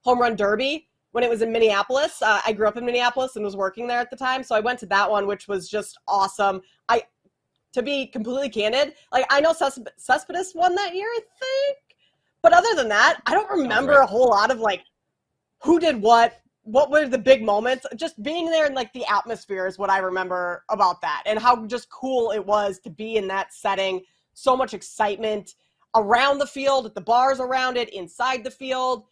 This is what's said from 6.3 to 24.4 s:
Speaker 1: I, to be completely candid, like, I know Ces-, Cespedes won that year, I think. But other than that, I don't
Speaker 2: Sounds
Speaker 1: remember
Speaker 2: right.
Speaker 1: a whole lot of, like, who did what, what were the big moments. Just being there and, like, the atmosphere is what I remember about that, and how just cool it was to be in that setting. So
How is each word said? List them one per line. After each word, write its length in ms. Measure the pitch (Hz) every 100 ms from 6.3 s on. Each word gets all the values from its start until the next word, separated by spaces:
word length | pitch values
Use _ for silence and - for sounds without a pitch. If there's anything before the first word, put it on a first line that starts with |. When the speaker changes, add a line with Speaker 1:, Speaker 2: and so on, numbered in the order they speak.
| - 196 190 _ _ -
Speaker 1:
I, 160 | 233 - _ _ _ _ _ _
to 80 | 254
be 240 | 240 277 262
completely 420 | 254 214 254 277
candid, 440 | 226 208 254 285 - _
like, 140 | 254 254
I 120 | 277
know 120 | 320
Ces-, 260 | 320 269 262 208 _
Cespedes 560 | - 269 - 330 370
won 220 | 330 359
that 180 | 359 392
year, 140 | 370 427
I 120 | 466 440 _
think. 380 | 523 539 571 554 _ _ _ _ _ _
But 100 | 330
other 220 | 349 440
than 140 | 349 233
that, 320 | 208 269 320
I 80 | 240
don't 140 | 349 381
Speaker 2:
Sounds 140 | 392
Speaker 1:
remember 320 | 254 220 277
Speaker 2:
right. 100 | 285
Speaker 1:
a 20 |
whole 240 | 254 214 254
lot 220 | 202 220
of, 80 | 240
like, 240 | 220 180 _ _ _ _ _ _ _ _
who 160 | 302 339
did 220 | 330 247
what, 400 | 208 233 233 - _ _
what 280 | 220 233 285
were 160 | 294 285
the 100 | 247
big 260 | 214 262
moments. 420 | 214 208 233 262 -
Just 260 | 226 320 -
being 260 | 214 339 330
there 180 | 320
and, 100 | 294
like, 160 | 269 233
the 140 | 247
atmosphere 640 | 226 202 233 220 - 190 185
is 100 | 185
what 120 | 196
I 100 | 190
remember 680 | 185 185 180 180 175 175 -
about 300 | 208 185 175
that, 220 | 165 147
and 140 | 202 220
how 260 | 240 233
just 240 | 220 240 -
cool 420 | - 262 262 226
it 140 | 214
was 340 | 190 208 202 190
to 100 | 220
be 260 | 156 220
in 120 | 220 190
that 240 | 190 -
setting. 480 | - 202 190 190 185 - _ _
So 240 | -